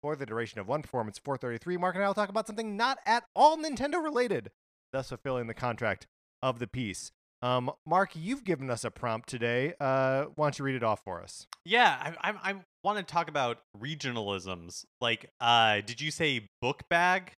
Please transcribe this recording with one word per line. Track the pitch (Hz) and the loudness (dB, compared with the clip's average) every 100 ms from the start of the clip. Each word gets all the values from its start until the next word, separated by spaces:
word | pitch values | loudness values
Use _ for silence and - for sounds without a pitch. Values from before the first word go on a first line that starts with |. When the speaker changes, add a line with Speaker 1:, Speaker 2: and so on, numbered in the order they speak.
Speaker 1:
for | 147 151 | -6 -6
the | 135 | -4
duration | 110 113 - | -4 -4 -6
of | 95 | -4
one | 147 | -4
performance, | 151 127 107 98 | -2 -4 -4 -6
four | - 135 | -6 -6
thirty-three, | 127 117 - 180 | -4 -6 -4 -2
Mark | 180 185 | -2 0
and | |
I | 202 | 0
will | |
talk | 196 202 | 0 0
about | 202 208 | -2 -4
something | 214 220 202 | -6 -6 0
not | 240 269 - | 0 0 2
at | 233 - - | 2 2 6
all | 285 320 | 6 6
Nintendo | 311 247 269 339 | -2 -2 -2 0
related, | 311 294 247 170 104 _ _ _ _ | 0 0 0 0 -4 _ _ _ _
thus | 135 131 | -6 -6
fulfilling | 123 - 127 117 | -8 -4 -2 -4
the | |
contract | 113 123 113 113 95 - _ _ _ | -4 -2 0 -2 -2 -6 _ _ _
of | 131 120 | -2 -2
the | 117 | -4
piece. | 127 117 92 - _ _ _ | -4 -4 -6 -10 _ _ _
Um, | 123 127 123 - - | 0 0 0 -6 0
Mark, | 170 196 | 2 2
you've | 160 170 277 | -2 -6 -6
given | 220 160 131 | -2 -2 0
us | 117 | -4
a | 117 | -4
prompt | - 123 113 - | -4 -4 -4 -4
today. | 127 117 120 139 - | -4 0 0 0 -2
Uh, | 139 135 131 135 151 - | 0 2 4 2 -2 0
why | 151 | -2
don't | 135 | 0
you | 139 | -4
read | 131 | 0
it | |
off | 113 107 | 0 0
for | - 87 | -2 -10
us? | 87 - - - - | -10 -18 -18 -20 0
Speaker 2:
Yeah, | 220 226 135 139 165 | 6 6 4 -4 -4
I, | 180 | -6
I, | 208 185 | -4 -6
I | 196 180 _ | -8 -10 _
wanna | 185 208 | -4 -4
talk | 185 165 170 | -2 -2 0
about | 147 127 117 _ 101 | 0 0 -2 _ -12
regionalisms. | 123 156 135 120 101 98 92 92 85 - - _ | -8 -6 -4 -2 -2 -2 -4 -8 -8 -14 -16 _
Like, | 120 113 - _ | 0 0 -4 _
uh, | 117 120 113 104 | 6 8 8 4
did | 101 120 | 0 -6
you | 151 | -6
say | - 160 131 104 _ | 0 0 0 -4 _
book | 123 143 - | -4 -4 0
bag | 170 180 185 180 | 2 4 2 -2